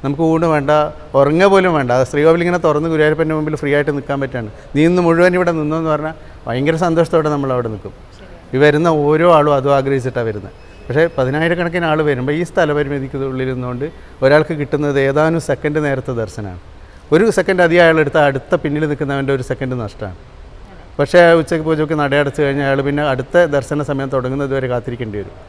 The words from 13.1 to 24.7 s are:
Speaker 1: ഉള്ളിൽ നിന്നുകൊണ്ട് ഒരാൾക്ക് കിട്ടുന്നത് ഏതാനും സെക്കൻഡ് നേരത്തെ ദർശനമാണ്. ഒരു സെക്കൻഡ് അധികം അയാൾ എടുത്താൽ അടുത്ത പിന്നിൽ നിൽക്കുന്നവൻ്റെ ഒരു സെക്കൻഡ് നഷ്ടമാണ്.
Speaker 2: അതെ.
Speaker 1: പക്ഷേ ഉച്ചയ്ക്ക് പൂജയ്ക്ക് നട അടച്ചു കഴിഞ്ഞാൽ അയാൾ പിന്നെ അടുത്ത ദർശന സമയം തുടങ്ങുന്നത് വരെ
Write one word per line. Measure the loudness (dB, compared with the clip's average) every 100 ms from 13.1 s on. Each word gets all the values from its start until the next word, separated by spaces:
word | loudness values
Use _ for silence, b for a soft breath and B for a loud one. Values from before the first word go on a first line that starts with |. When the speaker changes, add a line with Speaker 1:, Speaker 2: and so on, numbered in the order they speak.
| -6 -6
Speaker 1:
ഉള്ളിൽ | -4 -4
നിന്നുകൊണ്ട് | -4 -6 -6 -8 B B B
ഒരാൾക്ക് | 4 4 2 -4
കിട്ടുന്നത് | -4 -2 -2 0 0
ഏതാനും | 2 0 0 -2
സെക്കൻഡ് | -4 -2 -2 -2
നേരത്തെ | -4 -4 -6
ദർശനമാണ്. | -6 -8 -12 -14 -18 -20 B B B
ഒരു | 2 4 2
സെക്കൻഡ് | 0 2 4
അധികം | 6
അയാൾ | 6 4
എടുത്താൽ | 2 2 2
അടുത്ത | 0 -2 -2
പിന്നിൽ | -2 -4 -4
നിൽക്കുന്നവൻ്റെ | -4 -4 -4 -2 -4
ഒരു | -4
സെക്കൻഡ് | -6 -6 -6
നഷ്ടമാണ്. | -8 -10 -12 -12
Speaker 2:
അതെ. | -20 -20 -20 -20 -20 -20 -14 -4
Speaker 1:
പക്ഷേ | 4 6 8 6
ഉച്ചയ്ക്ക് | 2 -4 -2
പൂജയ്ക്ക് | -2 -2 -2
നട | 0 0
അടച്ചു | 0 0
കഴിഞ്ഞാൽ | -2 0 0
അയാൾ | 0 0
പിന്നെ | -2 -2
അടുത്ത | -2 0 2 2 0
ദർശന | -2 -6 -4
സമയം | -6 -4
തുടങ്ങുന്നത് | -4 -4 -6 -4 -4
വരെ | -2